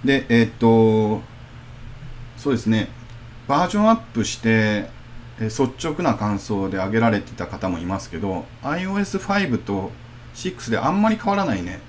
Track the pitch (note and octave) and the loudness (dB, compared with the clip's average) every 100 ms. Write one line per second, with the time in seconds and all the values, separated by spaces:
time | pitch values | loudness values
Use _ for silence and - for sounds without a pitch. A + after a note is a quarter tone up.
0 | B2+ C#3 C3+ A#2 A2 - A2+ A2+ A2 A2 | 2 2 4 4 4 4 6 8 6 6
1 | G#2+ G#2 - - - - - - - - | 2 0 -6 -18 -18 -18 -18 -16 -14 -14
2 | - - - - C#3+ B2 G#2+ A2 - - | -14 -14 -14 -6 0 0 2 2 0 -8
3 | - - - - - D3 F3+ G#3 G#3+ A3+ | -16 -16 -16 -16 0 2 2 4 4 4
4 | - A#2 G#2 - A2+ A2+ G#2+ G#2 - - | 0 -2 -2 0 2 4 4 0 -4 -14
5 | - - - - A2 - B2+ - E3 D3+ | -16 -16 -16 -6 -4 0 -2 0 -4 0
6 | E3+ G#2+ G#2 G2+ - G2+ F#2+ F#2+ F#2 A2+ | 0 0 -2 -2 -2 -2 -2 -2 0 2
7 | A#2 G2+ - - F2+ E2 F#2+ E2+ F2 F#2+ | 4 2 -2 -10 -8 -6 -4 -4 -4 -6
8 | - E2 G2 F2+ - - C3 E3 F#3 G3+ | -6 -6 -4 -4 -8 -10 -6 -4 -2 -2
9 | G3 F#3+ - G3+ F#3 A2+ - G2+ F#2+ - | -2 -4 0 0 2 -2 -2 -4 -4 -10
10 | - - - - F#3 F#3 - G#2+ C3+ G3 | -18 -20 -18 -8 -8 -6 -2 0 2 4
11 | A3 A3 G#3+ G3+ F3 G2 F2 F#2 | 2 2 2 2 2 0 -4 -8